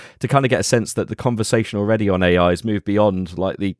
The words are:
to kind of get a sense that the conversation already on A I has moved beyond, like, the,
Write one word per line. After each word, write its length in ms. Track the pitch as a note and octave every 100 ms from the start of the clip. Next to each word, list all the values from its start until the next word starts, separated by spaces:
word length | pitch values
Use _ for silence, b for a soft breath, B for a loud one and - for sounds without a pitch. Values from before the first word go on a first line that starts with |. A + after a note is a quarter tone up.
| B B
to 80 | A#2+
kind 160 | C#3 C3+
of 40 |
get 120 | B2+
a 20 |
sense 300 | - B2 G#2+
that 160 | - G2
the 80 | -
conversation 600 | C3+ A#2 A2 A#2 A2+ G#2
already 280 | G2+ A2 G#2
on 160 | F#2
A 140 | F2+ F2
I 140 | F2
has 120 | F2+
moved 220 | A2+ G#2 -
beyond, 520 | G2+ G#2 F#2+ F2+ E2+
like, 200 | F#2 -
the, 180 | G2 F2+